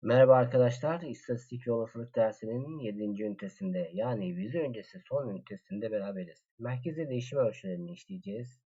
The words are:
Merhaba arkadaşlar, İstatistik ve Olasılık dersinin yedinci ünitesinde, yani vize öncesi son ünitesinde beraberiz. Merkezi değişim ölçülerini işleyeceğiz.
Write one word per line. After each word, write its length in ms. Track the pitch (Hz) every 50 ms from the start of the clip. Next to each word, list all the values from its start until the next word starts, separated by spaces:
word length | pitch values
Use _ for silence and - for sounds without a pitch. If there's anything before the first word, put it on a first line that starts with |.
| -
Merhaba 300 | 107 117 127 131 131 131
arkadaşlar, 640 | 127 123 120 123 127 123 120 120 - - 151 165 175
İstatistik 680 | 170 151 120 - - - 123 120 - _ 123 123 123
ve 60 | 120 117
Olasılık 420 | 117 113 110 _ 117 117 123 _
dersinin 640 | 123 113 110 107 - - 110 117 123 135 147 160 156
yedinci 460 | 131 110 104 101 107 104 104 101 107
ünitesinde, 640 | 107 101 92 101 98 - _ 95 92 90 90 87 85 87
yani 420 | 95 110 123 123 107 98 90 87
vize 220 | 87 95 110 131 170
öncesi 440 | 160 139 120 110 101 - - 92 90 -
son 200 | 127 143 143 120
ünitesinde 640 | 98 92 - - 104 95 _ _ 95 101 107 110 107
beraberiz. 520 | 107 98 101 98 95 90 85 - _ _ _ _ _
Merkezi 500 | 117 123 127 123 - 175 156 156 165 143
değişim 300 | 127 123 120 - - 139
ölçülerini 540 | 131 113 104 - - 95 92 87 87 85 87
işleyeceğiz. 680 | - - _ 98 92 - 98 101 120 123 123 - _ _ _